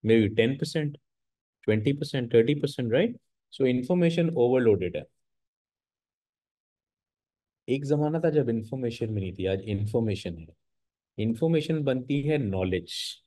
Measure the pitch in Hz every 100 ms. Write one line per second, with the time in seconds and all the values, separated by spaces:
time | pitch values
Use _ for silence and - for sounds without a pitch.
0 | 107 113 104 113 113 139 160 160 151 143
1 | _ _ _ _ _ _ - 110 110 143
2 | - 135 120 117 117 147 143 - 120 123
3 | 233 240 _ _ _ - 131 127 123 180
4 | 170 165 170 143 120 127 117 98 90 76
5 | 71 _ _ _ _ _ _ _ _ _
6 | _ _ _ _ _ _ _ _ _ _
7 | _ _ _ _ _ _ - 135 139 147
8 | 151 160 165 151 120 113 110 135 120 113
9 | 113 107 95 95 95 98 107 98 104 120
10 | 110 95 90 82 80 _ _ _ _ _
11 | _ - 110 117 165 165 151 160 135 127
12 | 127 143 143 151 113 95 92 92 87 -
13 | - -